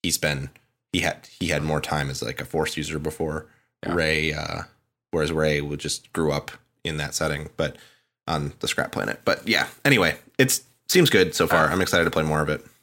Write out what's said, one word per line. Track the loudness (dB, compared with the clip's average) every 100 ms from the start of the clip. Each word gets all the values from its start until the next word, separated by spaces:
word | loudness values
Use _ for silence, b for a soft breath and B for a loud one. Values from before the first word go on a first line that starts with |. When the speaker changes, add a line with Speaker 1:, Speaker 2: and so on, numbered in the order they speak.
Speaker 1:
he's | -2 0
been, | 0 -2 -6 -14 _ _ _
he | -2
had, | 0 -4 -14 -6
he | -2
had | 0
more | 0 -2
time | 0 -2 -2
as, | -4
like, | -8 -8
a | -6
Force | -4 -2 -4
user | -6 -6
before | -6 -6 -6 -6 -10 b b b -4
Speaker 2:
Yeah. |
Speaker 1:
Rey, | 0 2 2 0
uh, | -2 -6 -8 -10 _ _ _ _
whereas | -2 0
Rey | 2 2 2
would | -2 -6
just | -6 -8 -6
grew | -2 0
up | 0 -4 -18 _ _
in | -6 -4
that | -4 -2
setting, | -2 -2 -6 -4
but | -4 -4 b b b b -6
on | -4 -4 -6
the | -4
scrap | -2 -2
planet. | -4 -4 -2
But | -2 -2 0
yeah, | 0 0 -2 2
anyway, | 4 4 0 -10 2
it's, | 2 2 -6 _ _
seems | 4 6
good | 6 4 2
so | 2
far. | 4 4
Speaker 2:
Uh, |
Speaker 1:
I'm | 2
excited | 2 2
to | 2
play | 2
more | 0 0
of | 0
it. | -4 -8 _